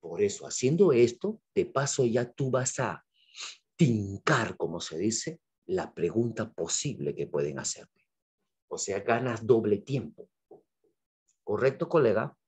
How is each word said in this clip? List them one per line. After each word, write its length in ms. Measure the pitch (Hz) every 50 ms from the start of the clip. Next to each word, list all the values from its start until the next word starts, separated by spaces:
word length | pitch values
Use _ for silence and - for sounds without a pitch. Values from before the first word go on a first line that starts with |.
Por 200 | _ 85 80 87
eso, 260 | 104 101 101 - -
haciendo 460 | 69 - - - 127 151 175 208 180 139
esto, 480 | 117 120 117 - - - 202 220 - _ _ _
de 100 | 101 90
paso 400 | - - 135 139 139 - - 131
ya 260 | 117 110 123 123 123
tú 200 | - - 139 131
vas 280 | 120 131 127 - - -
a 280 | 131 107 85 - _ _ _ _ _ _ _ - - - - _ _ _ _
tincar, 800 | _ 175 135 113 107 101 98 98 98 _ - - 117 113 95 92 -
como 240 | - 80 82 85 -
se 160 | - 80 80
dice, 420 | 92 110 113 - - - 165 - _ _ _ _ _
la 300 | - - 180 - - _
pregunta 580 | - 82 87 - 113 117 120 110 - 107 - _
posible 640 | - 85 82 - - - 147 120 - 71 71 71
que 120 | - 71
pueden 320 | - - 73 71 73 69 67
hacerte. 480 | 65 - - - - _ _ _ _ _ _ _ _ _ _ _ _ _ _ _ _ _
O 60 | -
sea, 240 | - - - 98 101
ganas 460 | 98 - 117 117 127 127 117 110 113
doble 320 | 107 127 113 110 104 104 98
tiempo. 500 | - - 135 135 104 - - - - _ _ _ _ _ - - _ _ _ _ _ _ _ _ _ _ _ _ _ _ _ _ _
¿Correcto, 460 | - 104 101 113 135 131 - 170 165
colega? 480 | - 165 139 113 101 104 120 147 - _ _